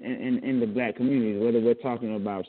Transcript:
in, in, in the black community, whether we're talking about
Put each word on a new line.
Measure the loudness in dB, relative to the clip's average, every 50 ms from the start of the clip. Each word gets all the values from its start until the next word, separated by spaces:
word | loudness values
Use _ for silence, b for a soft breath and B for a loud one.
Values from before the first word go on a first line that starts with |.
in, | -8 -8
in, | -8 -4 -2 -2 -2 0 0
in | 0 0 0
the | 0
black | 0 0 -2 -2 -2 -2
community, | 0 0 2 2 2 2 2 0 2
whether | 2 4 4 4
we're | 4 4 2
talking | 2 0 -4 -4 -4 -4 -4 -4
about | -4 -4 -4 -4 -4 -6